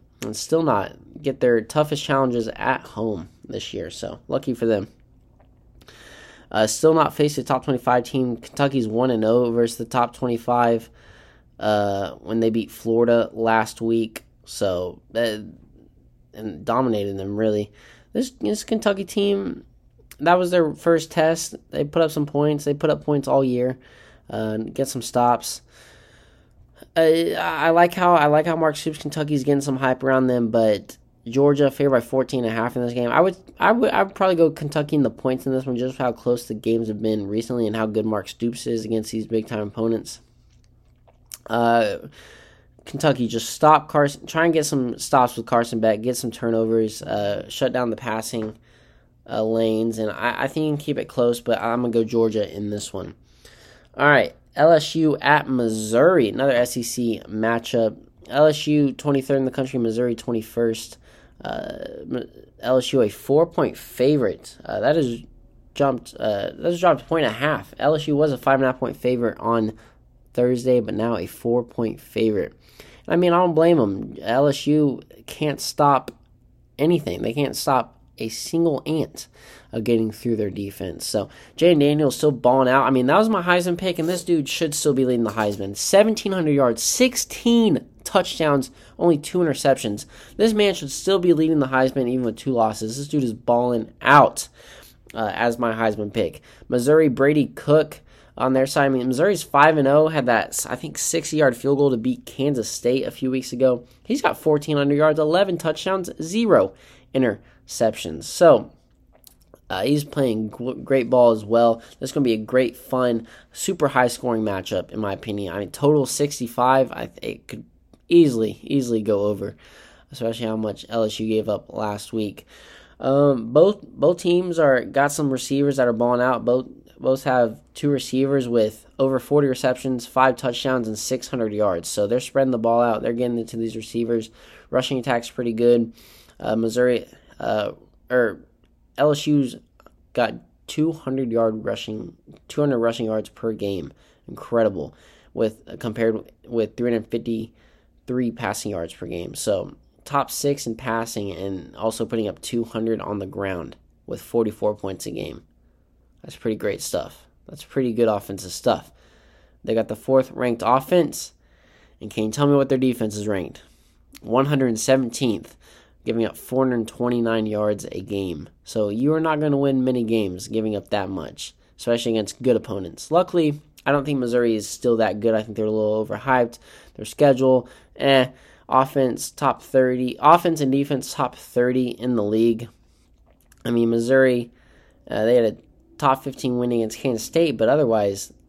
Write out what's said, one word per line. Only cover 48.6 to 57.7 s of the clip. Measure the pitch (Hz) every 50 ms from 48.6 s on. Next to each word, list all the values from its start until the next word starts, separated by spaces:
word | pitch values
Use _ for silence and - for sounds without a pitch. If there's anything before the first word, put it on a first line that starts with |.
| _ _ _ _ _ _ _ _ _ _ _ _ _ -
uh, | 113 110 110
lanes, | 110 113 113 113 110 110 110 113 117 107 113
and | 107 104
I, | 69 67 110 120 - - 135
I | 135
think | - 156 156
you | 151
can | 147 147
keep | - 151 143
it | - - -
close, | - 131 120 120 117 120
but | - 117 113 -
I'm | 101 117 120 123
gonna | 123 117
go | 110 117 113
Georgia | 113 120 113 113 110 107 107 101 -
in | - 101 104 101
this | 104 104 - -
one. | - 95 90 - - _ _ _ _ _ - - - - - - - - _ _ -
All | - 139
right, | 147 143 123 92 71 - _ _ _ -
L | - 147 165
S | 165 151 151 - -
U | 160 160 151 - -
at | - 139 151 151 -
Missouri, | - 131 123 117 110 110 110 110 107 113 120 147 180 185 156 117 101
another | 104 120 135 139
S | 123 120 123 120 - 123
E |
C | 117 - - 127 120 117 107 - - -
matchup. | 104 107 110 113 117 117 117 -